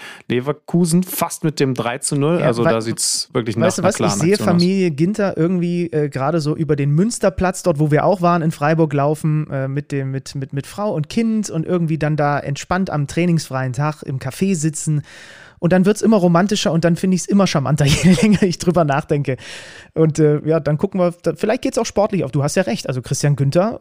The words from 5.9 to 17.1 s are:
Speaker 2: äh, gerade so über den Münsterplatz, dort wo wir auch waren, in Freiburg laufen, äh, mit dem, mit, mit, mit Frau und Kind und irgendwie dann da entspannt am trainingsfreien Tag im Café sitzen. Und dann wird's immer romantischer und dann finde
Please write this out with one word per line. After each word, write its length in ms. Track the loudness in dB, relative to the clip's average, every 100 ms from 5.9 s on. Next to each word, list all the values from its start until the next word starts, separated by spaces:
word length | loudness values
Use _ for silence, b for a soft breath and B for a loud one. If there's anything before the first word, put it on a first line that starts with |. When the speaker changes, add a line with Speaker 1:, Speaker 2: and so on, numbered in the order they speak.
Speaker 2:
äh, 160 | -2 -2
gerade 320 | -2 -2 0
so 120 | -2
über 220 | -2 -2 0
den 160 | 2
Münsterplatz, 720 | 2 0 0 -2 0 -2 -2
dort 160 | 0 0
wo 120 | 2
wir 120 | 2
auch 180 | 2 2
waren, 200 | 2 2
in 100 | 0
Freiburg 400 | 0 0 2 2
laufen, 560 | 2 0 0 0 -2 -2
äh, 200 | -4 -4
mit 240 | -6 -4
dem, 180 | -4 -4
mit, 240 | -6 -8 -10
mit, 160 | -8
mit 160 | -8 -8
Frau 260 | -6 -4
und 140 | -4 -4
Kind 420 | -2 0 -2 -2
und 160 | -4 -2
irgendwie 320 | -2 0 0
dann 200 | 0 0
da 220 | 0 0
entspannt 480 | -4 -6 -4 -4 -2
am 180 | -2 -2
trainingsfreien 640 | 0 0 0 -2 -4 -4
Tag 320 | -2 -4 -4
im 160 | -8 -8
Café 340 | -6 -2 -2 0
sitzen. 480 | -2 -4 -2 -2 -4 B B B B B
Und 120 | 2
dann 140 | 4 4
wird's 160 | 2
immer 160 | 2 4
romantischer 560 | 4 4 2 0 0
und 100 | 2
dann 140 | 2 2
finde 180 | 0